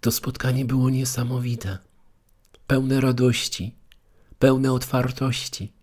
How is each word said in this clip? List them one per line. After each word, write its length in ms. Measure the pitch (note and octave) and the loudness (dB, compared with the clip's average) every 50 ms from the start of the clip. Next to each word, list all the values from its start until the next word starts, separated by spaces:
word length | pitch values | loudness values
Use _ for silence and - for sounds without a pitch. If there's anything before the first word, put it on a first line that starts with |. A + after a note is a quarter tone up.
To 100 | - A#2 | 0 0
spotkanie 540 | A2+ - - - B2+ - - C3 B2+ C3 C3+ | 0 0 -4 -6 -8 -4 -2 -2 0 0 0
było 260 | A#2 C3 C3 B2+ C3 | 0 2 2 2 2
niesamowite, 880 | C3 C3 C3 B2+ - B2 A#2+ A#2+ B2+ B2+ B2 B2 A#2 A2+ - F#2+ F#2+ F#2+ _ _ _ _ _ - _ _ _ _ _ _ _ _ _ - - | 2 0 -2 -2 -2 -4 -4 -2 -2 -4 -2 -4 -4 -4 -4 -6 -8 -8 _ _ _ _ _ -20 _ _ _ _ _ _ _ _ _ -20 -2
pełne 340 | - C3+ C3 C3 C3 C3+ C3+ | 0 0 2 2 2 2 2
radości, 720 | C3 C3 B2+ A#2+ B2+ B2+ A#2+ - - - - - F2+ A2 - - - - - _ _ _ _ _ - _ - _ | 2 2 2 4 4 4 4 2 -2 -6 -6 -6 -8 -8 -8 -14 -20 -20 -20 _ _ _ _ _ -20 _ -4 _
pełne 340 | - C#3 C3 C3 C3+ C3+ B2+ | 4 4 4 4 2 2 0
otwartości. 1000 | B2+ - - - C3 B2 B2+ B2+ - C3+ C3 B2 - - - - - F#2+ G2+ _ _ | 0 -2 -2 -2 0 0 -2 -2 -2 -2 -2 -2 -4 -6 -10 -10 -10 -12 -12 _ _